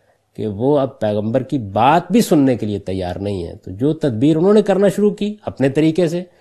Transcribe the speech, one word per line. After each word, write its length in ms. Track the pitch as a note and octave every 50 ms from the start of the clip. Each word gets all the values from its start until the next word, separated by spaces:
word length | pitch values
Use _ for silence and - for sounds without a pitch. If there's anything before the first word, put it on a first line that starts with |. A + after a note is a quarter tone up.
| _ _ _ _ _ _ _ -
कि 100 | G#2+ A2
वो 240 | G2+ F#2+ A#2 C3+ D3
अब 220 | D3 C3+ C3 C3+ -
पैगंबर 420 | - G#2+ G#2 G#2+ G2+ A2 A#2 B2+ B2+
की 140 | - - C#3+ A2+ G2
बात 400 | F#2+ G#2+ A2 C3 D3+ F3 E3+ -
भी 100 | F#3 A#3+ G#3+
सुनने 320 | - F#3 D#3 C#3 C3+ B2+ A2+
के 80 | -
लिए 140 | G#2 G#2 G2
तैयार 380 | - - F#2+ F#2+ F2+ F2 F2 -
नहीं 240 | G2 G2+ G#2 F#2+ E2+
है। 120 | E2+ E2+
तो 160 | G2 _ - F#2+
जो 200 | F#2+ B2 D3 D#3
तदबीर 420 | D#3 - D3+ A#2 G#2+ B2 D3+ D#3+ D#3
उन्होंने 240 | E3 F#3+ G#3 G#3+ G3
करना 260 | G3 F#3+ F#3 G3+ G3+
शुरू 220 | - - G3+ G#3 G3
की 240 | - G3+ G#3 G#3 - _
अपने 240 | - - - C3 C#3
तरीके 360 | C3 D#3 D3+ D#3+ D#3 E3 F3+ D#3+
से, 160 | E3 F3 F3+ F3+ _ _